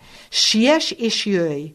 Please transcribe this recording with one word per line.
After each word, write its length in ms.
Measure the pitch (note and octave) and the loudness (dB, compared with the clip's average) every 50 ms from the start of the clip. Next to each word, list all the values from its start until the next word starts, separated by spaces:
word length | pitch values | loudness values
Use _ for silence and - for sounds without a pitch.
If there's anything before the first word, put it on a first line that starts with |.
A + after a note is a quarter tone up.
| - - - - - - | -18 -20 -20 -20 -18 -8
"Siess 640 | - - - - - G#3+ A3+ C4 D4+ D#4+ D#4 - | -4 -2 0 2 2 2 4 4 4 2 0 -4
és 340 | - - A#3+ A3+ G#3+ - - | -6 -4 -4 -4 -2 -2 -2
jöjj, 400 | G#3+ G3 F3+ E3+ E3 D3 C#3+ D3 D#3 D3+ | 0 0 0 0 0 -2 -4 -8 -10 -14